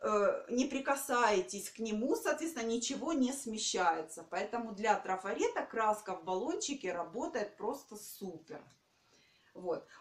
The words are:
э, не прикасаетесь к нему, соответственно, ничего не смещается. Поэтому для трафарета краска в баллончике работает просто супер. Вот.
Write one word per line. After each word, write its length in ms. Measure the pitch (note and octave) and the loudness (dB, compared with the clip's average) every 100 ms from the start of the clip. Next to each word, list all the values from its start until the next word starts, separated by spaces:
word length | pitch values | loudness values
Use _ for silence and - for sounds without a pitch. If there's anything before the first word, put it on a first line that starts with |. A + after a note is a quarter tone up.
э, 440 | G#3+ G#3 G3 - - | 0 4 4 4 0
не 160 | A#3+ | 2
прикасаетесь 1040 | B3+ C4 C#4 C#4 - A#3+ A3+ G3+ F3+ G3+ - | 2 0 0 0 2 4 6 4 2 -4 -8
к 100 | - | -6
нему, 380 | A3+ G#3+ B3 A4+ | -2 0 2 2
соответственно, 500 | - D5 E4 - A3+ | 2 0 -2 -2 0
ничего 460 | A#3 - C#4 E4 | 0 0 -2 0
не 200 | D4+ B3 | 2 2
смещается. 920 | C4+ A#3 G#3+ - G3 F3 D#3+ D#3 - E3 | 2 -4 -4 -2 2 4 2 0 -10 -6
Поэтому 420 | F3+ G3+ A#3 A3+ | -4 -2 -2 -4
для 260 | G3 A3 G3 | 0 4 4
трафарета 680 | F#3+ F#3+ G3 A3+ A4+ - - | 2 -2 -2 0 0 0 -2
краска 500 | A3+ G#3+ G#3+ - F3+ | 0 2 2 -2 -6
в 80 | |
баллончике 680 | E3 F#3 C4 F4+ - C#4+ F#3 | -2 0 0 -2 -2 -4 -2
работает 600 | F3 D#3+ A3+ E4 C4 G#3 - | -2 -4 -4 -4 -2 -4 -4
просто 380 | G#3 C#4 - G#3 | -4 -4 -8 -14
супер. 640 | - - F#3+ D#3+ - D#3 - - _ _ _ _ _ _ _ | -14 -10 -8 -8 -12 -16 -16 -20 _ _ _ _ _ _ _
Вот. 340 | - F3+ D#3 - - | -6 -2 -2 -4 -10